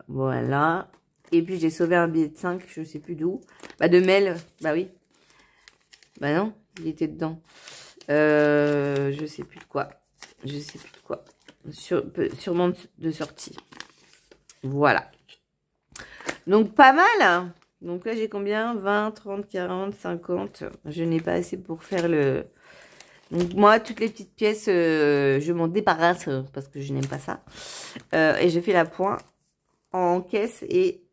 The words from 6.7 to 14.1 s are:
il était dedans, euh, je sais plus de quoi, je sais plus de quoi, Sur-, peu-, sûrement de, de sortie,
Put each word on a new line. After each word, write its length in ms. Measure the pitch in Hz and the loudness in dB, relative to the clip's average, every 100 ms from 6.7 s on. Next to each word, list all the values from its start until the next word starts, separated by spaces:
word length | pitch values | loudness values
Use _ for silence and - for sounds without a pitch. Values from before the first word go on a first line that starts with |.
| - | -12
il 80 | 160 | -10
était 200 | 156 156 | -6 -6
dedans, 320 | 156 160 160 _ - - - - - - | -4 -8 -8 _ -20 -20 -20 -20 -14 -2
euh, 1000 | 147 151 151 147 147 147 147 143 139 139 | 2 4 4 4 4 2 2 0 -2 -2
je 160 | 143 151 | -4 -8
sais 160 | 147 | -12
plus 160 | 151 - | -16 -18
de 60 | - | -10
quoi, 240 | 143 - - _ _ - _ | -8 -8 -12 _ _ -20 _
je 140 | 139 143 | -12 -12
sais 220 | 147 - | -12 -16
plus 120 | - | -20
de 140 | - - | -20 -12
quoi, 180 | - - _ - _ - | -12 -12 _ -20 _ -18
Sur-, 420 | 147 - 175 - | -16 -4 -4 -4
peu-, 180 | - - - | -4 -4 -4
sûrement 300 | - 175 180 | -4 0 0
de, 60 | 175 - - | -2 -12 -10
de 140 | 165 | -8
sortie, 440 | 151 151 - - - - - - _ _ | -6 -10 -12 -18 -18 -20 -20 -20 _ _